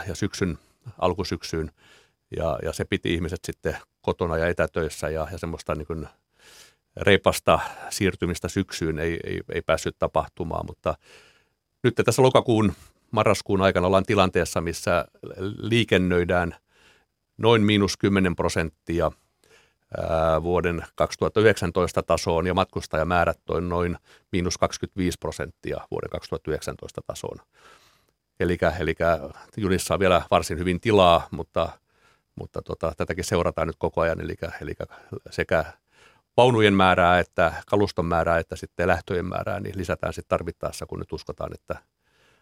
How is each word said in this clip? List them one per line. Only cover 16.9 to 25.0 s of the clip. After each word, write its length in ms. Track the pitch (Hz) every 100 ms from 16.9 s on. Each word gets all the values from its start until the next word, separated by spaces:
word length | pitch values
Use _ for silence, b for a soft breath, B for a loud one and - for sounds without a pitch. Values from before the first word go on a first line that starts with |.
| b b _ _ -
noin 240 | 110 113
miinus 360 | 104 104 98 -
kymmenen 380 | 98 98 92 82
prosenttia, 760 | 85 85 82 _ - 85 80 - _ _ b b b b _ -
ää, 460 | 85 80 80 80
vuoden 400 | 85 87 87 82 - -
kaksituhatta 440 | 80 - 85 107
yhdeksäntoista 640 | 110 - 87 92 87 90
tasoon 440 | - 82 92 82 90
ja 60 |
matkustajamäärät 960 | 90 92 - - 78 82 87 85 - -
on 200 | 82 87
noin 280 | 87 87 85 b b b
miinus 260 | 92 90 -
kaksikymmentäviisi 600 | 87 - 87 98